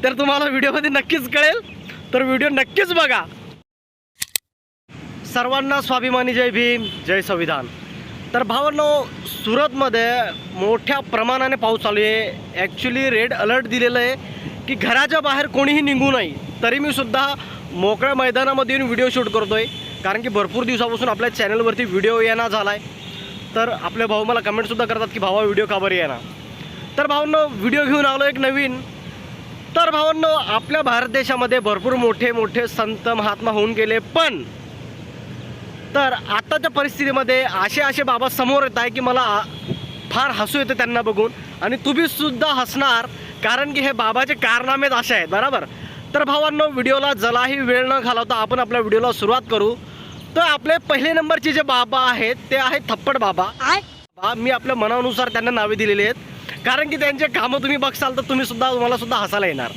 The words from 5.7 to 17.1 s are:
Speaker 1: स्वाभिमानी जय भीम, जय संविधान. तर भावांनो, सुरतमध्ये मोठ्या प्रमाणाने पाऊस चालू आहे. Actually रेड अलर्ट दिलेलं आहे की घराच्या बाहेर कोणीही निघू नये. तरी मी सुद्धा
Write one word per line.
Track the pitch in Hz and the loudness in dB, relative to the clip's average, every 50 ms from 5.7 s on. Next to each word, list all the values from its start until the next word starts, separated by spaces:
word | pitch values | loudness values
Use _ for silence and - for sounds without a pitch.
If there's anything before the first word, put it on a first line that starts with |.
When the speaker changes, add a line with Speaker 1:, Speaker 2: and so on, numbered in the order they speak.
| 277 285 | 0 0
Speaker 1:
स्वाभिमानी | 262 - 262 254 233 254 254 254 254 254 247 | 0 0 0 0 0 2 2 2 2 2 2
जय | 233 254 247 | 2 2 2
भीम, | 202 220 240 240 240 240 226 202 165 - 143 139 | 2 2 2 2 2 2 0 -6 -8 -10 -2 0
जय | 180 196 | 0 0
संविधान. | 185 - 196 175 170 156 160 139 123 117 - - - - - - - - - - - - - | 2 0 0 0 0 0 -2 -2 -4 -8 -12 -14 -16 -16 -14 -16 -14 -14 -14 -14 -14 -2 0
तर | 240 262 | 0 0
भावांनो, | 202 226 254 285 302 294 294 302 294 294 294 254 - - - - - | 2 0 2 2 2 2 2 2 4 4 2 0 -2 -8 -14 -12 -12
सुरतमध्ये | - - - 208 220 262 294 302 254 269 269 262 214 233 226 233 240 247 233 196 160 - 135 170 185 | -12 -8 -2 0 2 2 2 2 2 0 0 2 2 2 2 2 2 0 0 -2 -4 -8 -12 -12 -6
मोठ्या | 185 185 208 226 226 - - 285 277 | -2 0 0 0 0 0 -2 -2 -2
प्रमाणाने | 269 - - 226 220 240 254 262 262 262 269 | -2 -2 -2 0 0 2 0 0 0 0 0
पाऊस | 262 233 220 226 220 | 0 0 0 0 2
चालू | - 226 208 208 | 0 0 2 2
आहे. | 214 214 220 220 220 196 175 - - - - 165 185 | 2 2 2 0 -2 -4 -6 -10 -14 -10 -6 -4 -4
Actually | 196 - - - 254 240 254 269 269 | -4 -4 -4 -4 -2 -2 0 0 2
रेड | 233 220 226 247 254 | 2 2 2 0 0
अलर्ट | 185 196 208 233 262 247 226 | 0 0 2 2 2 0 0
दिलेलं | 214 247 240 240 247 247 | 0 2 2 2 2 2
आहे | 240 247 262 262 - - - - - - - - - - | 2 0 -2 -4 -6 -14 -14 -12 -12 -12 -12 -10 -6 -6
की | 269 | -4
घराच्या | - - - 233 262 285 294 302 320 | -2 0 2 2 2 2 2 2 0
बाहेर | 294 294 277 277 294 294 | 2 2 0 0 0 0
कोणीही | - 254 277 277 294 302 | 2 2 4 4 4 4
निघू | 294 277 277 262 262 277 | 4 2 2 2 2 2
नये. | 269 254 202 160 143 - - - - - - | 2 2 0 -2 -4 -8 -10 -12 -8 -2 0
तरी | 233 240 285 | 0 0 2
मी | 285 294 277 | 0 0 0
सुद्धा | 269 269 226 | -2 -2 0